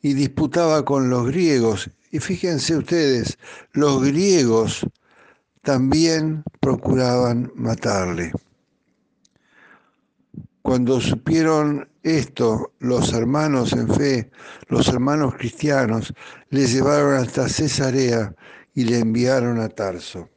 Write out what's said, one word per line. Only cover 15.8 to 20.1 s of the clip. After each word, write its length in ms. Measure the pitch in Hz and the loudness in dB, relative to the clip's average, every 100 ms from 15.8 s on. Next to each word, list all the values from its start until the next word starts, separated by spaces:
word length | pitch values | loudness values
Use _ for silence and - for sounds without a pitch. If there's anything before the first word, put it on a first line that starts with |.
| 123 113 - - - - _ | 2 -2 -4 -12 -18 -20 _
le 160 | 135 131 | 0 2
llevaron 500 | 127 135 147 143 135 | 2 2 2 2 2
hasta 320 | 120 - 127 | 0 -2 -4
Cesarea 840 | - 156 - 135 131 127 117 101 82 - - - | -2 -2 -2 -2 0 0 0 -2 -8 -20 -20 -12
y 100 | - | -4
le 160 | 117 120 | 0 0
enviaron 580 | 113 113 123 131 120 117 | 0 0 2 0 0 -2
a 100 | 110 | -4
Tarso. 600 | - 98 90 - | -6 -6 -6 -12